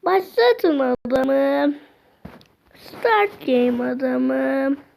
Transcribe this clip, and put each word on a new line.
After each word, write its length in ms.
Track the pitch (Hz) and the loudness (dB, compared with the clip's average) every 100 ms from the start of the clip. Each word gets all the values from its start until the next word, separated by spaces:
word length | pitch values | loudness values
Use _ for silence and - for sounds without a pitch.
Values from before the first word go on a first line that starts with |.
Başlatın 720 | 349 381 370 - 480 480 370 294 | 2 0 0 2 2 4 2 2
adamı. 960 | 262 247 240 262 262 269 277 277 285 285 - _ _ _ - - _ _ _ | 0 -2 -2 -2 2 2 2 2 0 -2 -12 _ _ _ -20 -20 _ _ _
Start 720 | - - - 480 440 403 - - | -20 -20 -6 -2 0 0 -4 -2
game 380 | 247 247 240 | 2 2 0
adamı. 920 | 247 254 262 254 254 262 269 269 269 277 - | -4 -4 -4 -2 -2 -2 -2 -2 -2 -4 -8